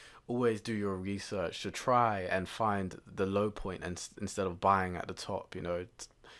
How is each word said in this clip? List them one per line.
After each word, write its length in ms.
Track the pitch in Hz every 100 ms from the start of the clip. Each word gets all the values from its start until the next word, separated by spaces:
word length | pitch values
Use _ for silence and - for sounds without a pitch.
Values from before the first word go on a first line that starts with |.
| - - -
always 340 | 120 120 107
do 120 | 117
your 220 | 107 101 92
research, 680 | 95 101 - 98 85 -
to 80 | 101
try 500 | - - 123 117 101 92
and 180 | 92 87
find 520 | - 110 101 92 - -
the 120 | 101 95
low 240 | 101 104
point 340 | - 98 90
and 140 | 85 90
s-, 120 | - -
instead 280 | 98 - 95
of 120 | 87
buying 360 | 95 98 92 87
at 120 | -
the 60 |
top, 420 | 87 - 98 - 90
you 60 |
know, 240 | 85 87 90 -
t-, 100 | - _ - -